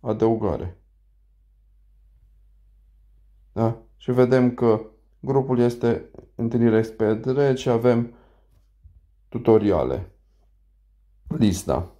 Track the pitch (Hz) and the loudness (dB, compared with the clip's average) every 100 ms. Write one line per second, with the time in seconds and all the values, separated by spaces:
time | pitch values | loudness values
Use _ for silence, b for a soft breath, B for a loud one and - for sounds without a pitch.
0 | 120 104 110 113 107 73 85 - _ _ | -6 0 0 0 -2 -4 -8 -14 _ _
1 | _ _ _ _ _ _ _ _ _ _ | _ _ _ _ _ _ _ _ _ _
2 | _ _ _ _ _ _ _ _ _ _ | _ _ _ _ _ _ _ _ _ _
3 | _ _ _ _ _ - 113 117 - _ | _ _ _ _ _ -2 -2 -2 -14 _
4 | - 123 123 127 123 123 123 110 - _ | -4 2 4 4 2 2 0 0 -2 _
5 | _ _ 135 135 135 127 120 120 120 113 | _ _ -2 -2 0 0 0 0 -2 -2
6 | - - - - 117 120 117 110 110 - | -6 -20 -20 -6 -4 2 2 2 0 -2
7 | 107 110 113 131 143 127 131 117 120 117 | -2 -2 -2 0 0 0 -2 0 2 0
8 | 117 b b b b b _ _ - - | -2 b b b b b _ _ -20 -20
9 | _ _ _ 120 120 110 104 90 64 65 | _ _ _ -6 2 4 4 0 0 -4
10 | 92 _ _ _ _ _ _ _ _ _ | -10 _ _ _ _ _ _ _ _ _
11 | _ _ - - 110 87 - 67 85 _ | _ _ -12 -2 0 0 -4 -4 -4 _